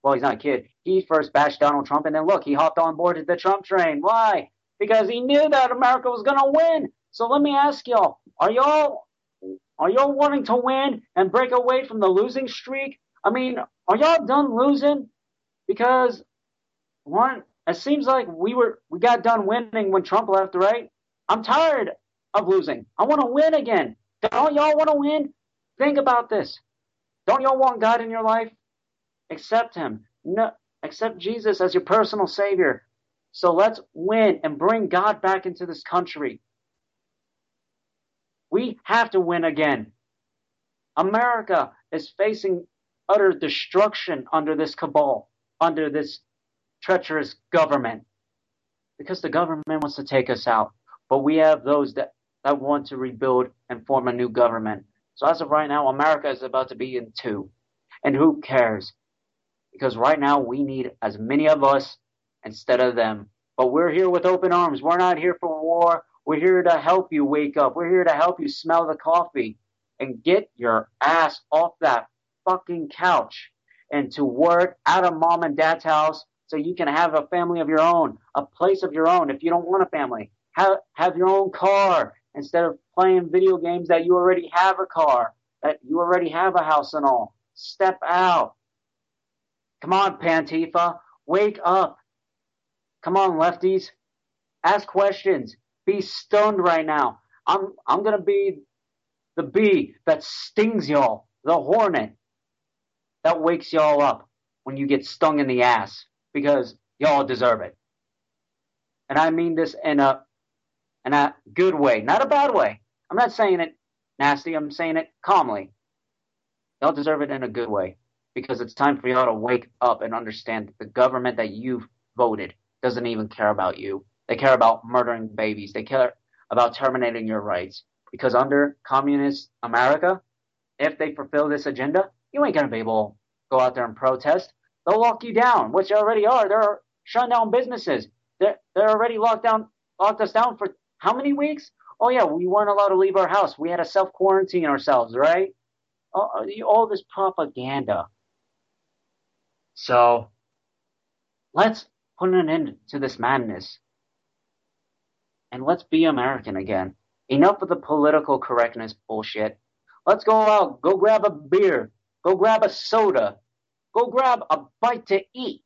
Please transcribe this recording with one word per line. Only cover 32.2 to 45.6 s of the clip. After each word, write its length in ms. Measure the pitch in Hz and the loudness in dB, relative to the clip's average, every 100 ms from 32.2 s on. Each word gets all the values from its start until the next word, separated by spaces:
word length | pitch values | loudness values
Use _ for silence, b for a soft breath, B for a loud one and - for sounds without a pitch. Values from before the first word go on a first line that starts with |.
| 185 | -4
savior. 580 | - 202 190 160 120 _ _ _ _ _ | -2 -2 2 0 0 _ _ _ _ _
So 200 | - 175 | -2 0
let's 280 | 170 214 220 - | 2 2 0 -18
win 460 | - 180 220 214 - | -10 -2 2 2 2
and 120 | 156 143 | -4 -2
bring 300 | 175 226 202 | 0 0 0
God 340 | 180 202 208 | 0 0 0
back 260 | 190 190 190 | -2 -2 -4
into 200 | 175 180 | -10 -12
this 160 | - | -12
country. 580 | - 180 175 151 139 113 _ _ _ _ _ _ _ _ _ _ _ _ _ _ _ _ _ _ _ _ _ | -4 -4 -4 -8 -8 -8 _ _ _ _ _ _ _ _ _ _ _ _ _ _ _ _ _ _ _ _ _
We 260 | 190 247 - | -4 -4 -10
have 260 | - 220 226 | -2 0 0
to 100 | 190 | 0
win 220 | 170 175 | 0 0
again. 480 | 165 147 151 127 107 _ _ _ _ _ _ _ _ _ _ - | -2 0 -2 -2 -6 _ _ _ _ _ _ _ _ _ _ -2
America 760 | 185 214 247 233 220 175 127 b _ | 0 0 0 -2 -2 -2 -2 b _
is 240 | 160 - - | -12 -12 -4
facing 520 | 208 214 196 180 175 _ _ _ - | -2 -2 -4 -4 -8 _ _ _ 0
utter 240 | 208 196 | 2 4
destruction 920 | 151 151 143 - 180 208 208 - 147 127 | 2 -4 -6 -2 0 0 -2 -8 -8 -2
under 220 | 160 151 | -2 -2
this 220 | 156 156 - | -2 -4 -6
cabal, 520 | 156 156 143 113 - _ _ _ | -2 0 2 -2 -6 _ _ _